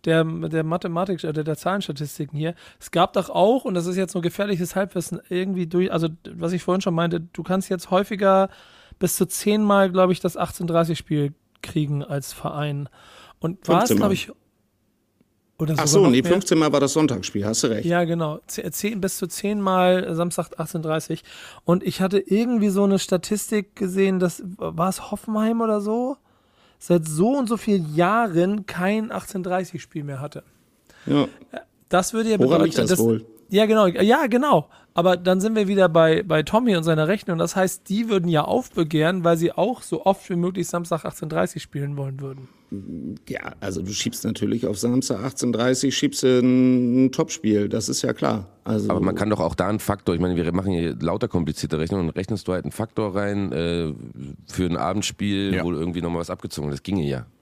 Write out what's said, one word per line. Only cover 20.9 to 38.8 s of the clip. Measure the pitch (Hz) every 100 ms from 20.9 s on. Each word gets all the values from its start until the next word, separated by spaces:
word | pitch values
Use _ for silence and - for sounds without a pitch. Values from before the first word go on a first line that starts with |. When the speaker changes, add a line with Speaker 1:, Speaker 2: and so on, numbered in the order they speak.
| 160 - 160 - - - -
Speaker 1:
Und | - 180
ich | - -
hatte | 190 190
irgendwie | - 202 233 233 202
so | 190
eine | 202 196
Statistik | - 180 - 214 - 214 196
gesehen, | - 190 190 196 185
dass, | 180 - 185 190
war | 165 165 180
es | - -
Hoffenheim | 208 - 214 220 233
oder | 226 214
so? | 202 226 247 285 _ _ _ _ _ _
Seit | - 175 160
so | 151 208
und | 277 226
so | 233
vielen | - 196 156 151
Jahren | 175 220 226 165 180 208 190
kein | 170 185 214 220
achtzehn | 202 - 190
dreißig | 175 180 185 151
Spiel | - 165
mehr | 143 135
hatte. | 147 - _ _ _ _ _ _ -
Speaker 2:
Ja. | 143
Speaker 1:
Äh, | - - - - - _ _
das | 180 185
würde | 220 220
ja | 208
Speaker 2:
Woran | 131
Speaker 1:
bedeuten, | 160 160
Speaker 2:
liegt | -
das | 113
Speaker 1:
dass | 180
Speaker 2:
wohl? | 113 110 - - _
Speaker 1:
Ja, | 190 214
genau. | 220 190
Ja, | 170 208 269 277
genau. | 240 294 185 - - _
Aber | - 180 180
dann | 180 190
sind | 214 220
wir | 196
wieder | 196 185
bei, | 160 160 160
bei | 196 156
Tommy | 151 220 247 180
und |
seiner | 160 156 156
Rechnung. | 208 - 165
Das | 170 196
heißt, | 185 - -
die | 202 226
würden | 196 175
ja | 156
aufbegehren, | - - - -